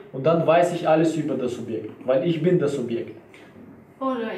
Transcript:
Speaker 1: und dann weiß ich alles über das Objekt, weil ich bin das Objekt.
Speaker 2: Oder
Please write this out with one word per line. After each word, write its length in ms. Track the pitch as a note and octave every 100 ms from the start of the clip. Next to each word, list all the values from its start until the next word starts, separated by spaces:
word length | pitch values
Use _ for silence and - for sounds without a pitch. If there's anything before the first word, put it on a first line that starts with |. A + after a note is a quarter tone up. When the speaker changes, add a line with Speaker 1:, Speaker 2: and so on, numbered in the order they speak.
| -
Speaker 1:
und 120 | C3+ D3
dann 200 | E3+ D3
weiß 280 | E3+ F3
ich 140 | E3+ D#3+
alles 280 | D#3+ E3 D#3
über 200 | C#3 B2
das 220 | B2 A2+
Objekt, 320 | A2+ A2 - - B2
weil 220 | C3+ E3+
ich 140 | D#3
bin 160 | F3 E3
das 200 | C#3+ C#3
Objekt. 360 | A#2 A2 A2 - - - - - - - - -
Speaker 2:
Oder 320 | C4+ A#3+ A3